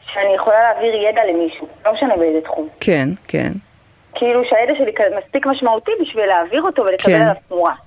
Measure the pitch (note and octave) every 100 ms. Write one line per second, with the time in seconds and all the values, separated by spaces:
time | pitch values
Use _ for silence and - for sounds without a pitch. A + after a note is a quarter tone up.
0 | - G3+ G3 F#3+ - G#3+ A#3 G#3+ A3+ G#3+
1 | G#3 A3 G#3 E3+ E3 - D#3 - G#3 -
2 | C4 F#3+ E3 D#3 D#3 - D#3 - - D#3+
3 | C3+ F#3 - - B2 G3 _ _ _ _
4 | _ - A#3+ A#3+ A#3+ A3 A#3+ C#4+ B3 G#3+
5 | G3+ G3 - C#4 C4+ C4+ B3 A3+ - A4
6 | D4+ A3+ G#3 F3+ E3+ B3 F4+ C#4+ G3+ F#3+
7 | - E3+ A3 G3 _ F3 E3+ C3+